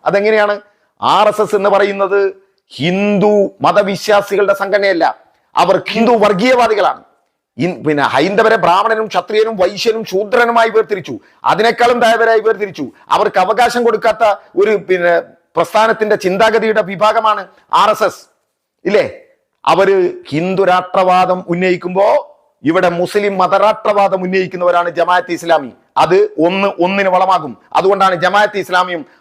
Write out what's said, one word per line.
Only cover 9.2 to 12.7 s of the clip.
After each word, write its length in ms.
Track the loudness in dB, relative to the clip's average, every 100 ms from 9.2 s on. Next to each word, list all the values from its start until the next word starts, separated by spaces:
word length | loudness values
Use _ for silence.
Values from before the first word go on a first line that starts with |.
| -2 -2 -2 0
വൈശ്യനും 420 | -2 0 -4 -4 -4
ശൂദ്രനുമായി 580 | -6 -2 0 0 2 2 0
വേർതിരിച്ചു, 400 | -2 -6 -8 -14 _ _ -2
അതിനേക്കാളും 480 | 0 0 2 0 2
താഴെവരായി 360 | 0 2 2 0
വേർതിരിച്ചു. 460 | 0 -4 -6